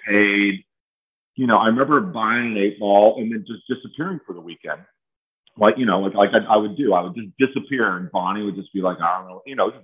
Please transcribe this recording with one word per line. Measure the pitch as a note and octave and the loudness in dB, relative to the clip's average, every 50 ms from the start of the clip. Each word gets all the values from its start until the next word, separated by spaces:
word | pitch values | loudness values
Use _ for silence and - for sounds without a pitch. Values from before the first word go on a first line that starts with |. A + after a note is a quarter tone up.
| - | -6
paid, | G#2 G2+ G#2 G#2 G2+ G2+ G2+ G2+ G2+ F#2+ F#2 - _ _ _ _ _ _ _ _ _ _ _ _ _ _ | 0 2 2 4 4 2 2 0 0 -2 -4 -10 _ _ _ _ _ _ _ _ _ _ _ _ _ _
you | C3 C3 | -4 0
know, | A#2+ A2 | 2 4
I | G2+ A2 A2+ | 4 4 2
remember | A2+ B2+ C3+ C#3+ D3 C3+ | 2 2 2 2 2 0
buying | G#2 F#2 E2+ A2+ A2 G#2+ A#2 A#2+ A#2+ A#2 | 0 -2 -6 -4 -2 -2 -2 -2 -2 -4
an | G#2+ G2+ | -2 -2
eight | G2 G#2 - G#2+ | -2 -2 -2 -2
ball | G#2+ G2+ G2+ G2+ G#2 A2 A2+ B2+ | 0 4 6 8 8 6 6 4
and | A2 A2+ | -4 -6
then | A2+ A2 F#2 | -6 -8 -8
just | A#2 A2+ F#2 _ - | -12 -14 -12 _ -8
disappearing | B2 - - A2+ - - E3 F#3+ F#3 D3 _ | -8 -8 -10 -14 -10 -8 -8 -8 -8 -10 _
for | - | -14
the | F2+ F2 | -16 -16
weekend. | E2 E2+ D#2+ - - D#2 D2 D2+ - _ _ _ _ _ _ _ _ _ _ _ _ _ _ | -16 -18 -18 -14 -12 -12 -12 -12 -14 _ _ _ _ _ _ _ _ _ _ _ _ _ _
Like, | A2 G#2 G#2+ A2+ C3 | 2 2 2 4 2
you | B2+ | 0
know, | A2 F2+ F#2+ | 0 0 0
like, | G2 G2 G2 | 0 0 2
like | G2+ G2+ G2 - | 2 4 4 4
I, | A2 G#2 - A2 | 2 2 2 2
I | |
would | G#2+ G#2+ G#2 F#2+ | 2 2 0 -4
do, | - C#3+ A#2 | -2 0 2
I | F#2 F2 | 2 2
would | F2 F2+ F2 | 0 -2 -8
just | A#2 G#2+ F#2 - - | -12 -12 -8 -4 -2
disappear, | C3+ B2+ - C3 G#2 - C#3 B2 A2+ G2 F#2 | -2 0 -2 -4 -8 -6 -4 -2 -2 -2 -2
and | F2+ F#2 E2 | -4 -8 -6
Bonnie | - F#2+ F2+ F2+ G2 G#2 | -6 -4 -4 -4 -4 -4
would | G#2 G2+ F2+ | -6 -6 -8
just | G2 F#2 - | -8 -10 -8
be | - G2 | -6 -4
like, | F#2 F#2 F2+ F2+ | -2 -2 -2 -2
I | F2+ F2+ F2+ F#2 | -2 -2 -2 -4
don't | F#2 F#2 | -8 -12
know, | F2+ F#2+ - | -18 -18 -16
you | C3+ C3+ | -10 -4
know, | A#2+ F#2+ G#2 A#2+ B2 | -4 -4 -4 -4 -10